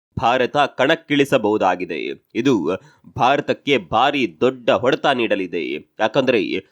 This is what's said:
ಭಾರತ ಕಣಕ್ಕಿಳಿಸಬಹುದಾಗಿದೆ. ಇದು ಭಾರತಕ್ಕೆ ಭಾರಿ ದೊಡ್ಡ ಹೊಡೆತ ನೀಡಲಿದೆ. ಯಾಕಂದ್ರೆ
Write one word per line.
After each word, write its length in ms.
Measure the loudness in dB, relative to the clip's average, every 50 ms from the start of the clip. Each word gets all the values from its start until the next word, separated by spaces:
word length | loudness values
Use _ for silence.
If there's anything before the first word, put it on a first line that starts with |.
| _ _ _ -2
ಭಾರತ 360 | 0 0 2 2 0 0 2
ಕಣಕ್ಕಿಳಿಸಬಹುದಾಗಿದೆ. 1700 | 0 0 0 0 0 0 0 0 -2 -2 -2 0 0 2 2 2 2 2 2 2 2 2 2 0 0 -4 -6 -6 -8 -6 -8 -10 -10 _ _ -6
ಇದು 360 | -2 0 2 2 2 0 -2 -4 -4 -6 -14 _ _ _ -16 -4 0
ಭಾರತಕ್ಕೆ 600 | 2 2 2 0 0 -4 -6 -4 _ 0 0 0
ಭಾರಿ 600 | 0 0 0 2 2 2 0 0 -2 -4 -2 0
ದೊಡ್ಡ 300 | 0 0 0 0 0 0
ಹೊಡೆತ 360 | 0 2 2 0 0 0 0
ನೀಡಲಿದೆ. 880 | -2 0 0 0 -2 -2 -2 -2 -4 -4 -6 -6 -4 -6 -8 -10 _ _ -4
ಯಾಕಂದ್ರೆ 420 | -4 0 0 0 0 2 0 0 0 -2 -4 -6 -6 _